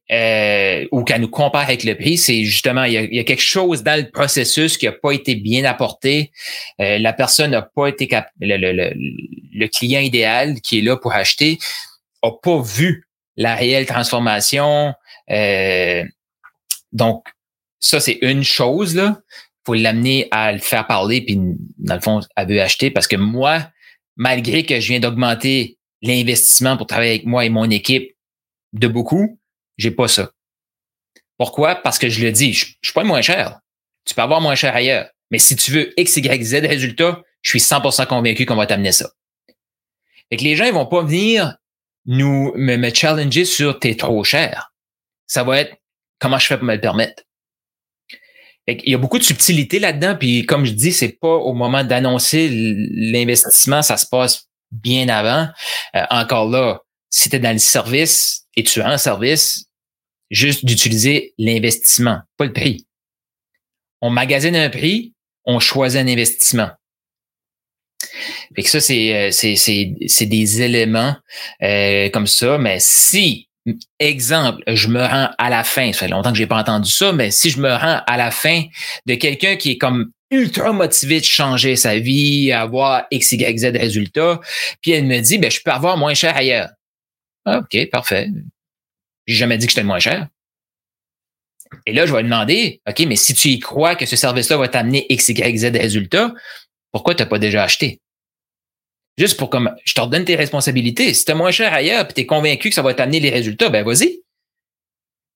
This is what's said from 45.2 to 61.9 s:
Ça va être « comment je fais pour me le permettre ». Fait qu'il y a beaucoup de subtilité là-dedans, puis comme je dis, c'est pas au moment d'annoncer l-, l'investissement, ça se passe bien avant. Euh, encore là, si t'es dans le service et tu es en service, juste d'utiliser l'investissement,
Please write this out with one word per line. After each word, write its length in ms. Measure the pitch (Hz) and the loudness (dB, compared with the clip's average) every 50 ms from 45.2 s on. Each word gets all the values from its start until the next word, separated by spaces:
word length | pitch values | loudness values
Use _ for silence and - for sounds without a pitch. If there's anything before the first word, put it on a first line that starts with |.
| _ | _
Ça 160 | - - 131 120 | -6 -4 -2 0
va 160 | 127 131 143 | 0 0 0
être « 180 | 151 - - - _ _ _ _ _ _ _ - | 0 -2 -8 -18 _ _ _ _ _ _ _ -4
comment 200 | - 131 135 127 | -2 0 2 2
je 80 | - | 2
fais 100 | - 143 | 0 0
pour 80 | 104 127 | 0 0
me 80 | 117 110 | -2 -2
le 80 | 104 | 0
permettre ». 420 | 117 107 87 110 - - - - - _ _ _ _ _ _ _ _ _ _ _ _ _ _ _ _ - - - _ _ _ _ - - _ _ _ | -2 -2 0 -2 -2 -4 -6 -12 -20 _ _ _ _ _ _ _ _ _ _ _ _ _ _ _ _ -20 -20 -20 _ _ _ _ -20 -20 _ _ _
Fait 100 | - 120 | -6 -6
qu'il 120 | - - 143 | -2 0 0
y 60 | 131 | 0
a 20 | |
beaucoup 220 | 123 135 135 226 247 | 0 0 0 0 0
de 40 | - | 2
subtilité 540 | - 131 - - - 175 151 139 - 180 | 0 2 2 2 2 4 2 2 0 0
là-dedans, 380 | 202 208 180 151 143 170 196 196 | 0 0 0 0 0 -2 -2 -2
puis 300 | - 135 123 120 120 113 | 0 0 0 0 0 2
comme 200 | - 151 143 139 | 2 2 2 2
je 60 | 120 | 0
dis, 200 | 107 107 123 175 | 0 0 0 0
c'est 280 | 175 - 123 107 - _ | 0 0 -2 -2 -2 _
pas 160 | - 160 165 | 0 0 0
au 180 | 160 - 131 123 | 0 0 -2 -2
moment 300 | 120 120 120 131 139 135 | -2 -2 0 0 0 0
d'annoncer 640 | 113 123 127 131 127 127 120 - - 151 156 160 | 0 0 0 2 0 0 0 0 0 2 2 0
l-, 420 | 147 123 110 113 110 104 101 107 - - 110 110 113 | 0 0 0 -2 -2 -2 -2 -4 -4 -4 -4 -2 0
l'investissement, 720 | 113 120 120 120 120 127 - - - - - 131 139 151 147 | 0 0 0 0 0 -2 -2 0 0 2 2 2 2 2 2
ça 140 | - 110 | 0 0
se 100 | - - | -2 -2
passe 400 | - 123 127 127 123 - - - _ _ _ _ _ | -2 0 0 0 0 -2 -4 -6 _ _ _ _ _
bien 380 | 120 110 107 123 127 131 127 123 | -14 -8 -4 -2 0 0 2 0
avant. 380 | 113 107 107 113 127 156 160 160 - - - - - - - - - | 0 0 0 0 0 0 -2 -4 -6 -10 -10 -8 -8 -8 -8 -4 -4
Euh, 100 | 92 87 - | -2 -2 0
encore 400 | 123 120 113 - 131 113 107 113 | 0 -2 0 0 0 0 0 0
là, 300 | 120 131 127 113 98 - - _ _ _ _ _ | 0 0 0 0 -2 -6 -10 _ _ _ _ _
si 180 | - - - - | -2 0 0 0
t'es 80 | 139 | 0
dans 140 | 127 117 117 | 0 0 0
le 80 | 113 107 | 2 2
service 880 | - - - 127 107 113 127 147 165 165 - - - - - - - _ _ | 2 2 2 0 0 0 0 0 2 2 2 0 0 -2 -4 -6 -10 _ _
et 80 | - - | -2 -2
tu 160 | - - 113 | 0 0 0
es 40 | 98 | 0
en 140 | 117 147 | 0 -2
service, 680 | 135 - 131 104 95 113 131 160 - - - - - - _ _ _ _ _ _ _ _ _ _ _ _ _ | 0 0 -2 0 0 0 0 2 2 0 0 -2 -6 -10 _ _ _ _ _ _ _ _ _ _ _ _ _
juste 320 | - 104 131 143 139 - 131 | -2 0 2 2 0 0 0
d'utiliser 720 | 123 110 - - 113 110 110 113 139 147 151 - - - | 0 2 2 2 2 2 2 2 2 2 0 -2 -6 -6
l'investissement, 840 | - 110 113 113 110 110 117 113 - - - | -4 -2 0 0 0 0 -2 -2 0 0 0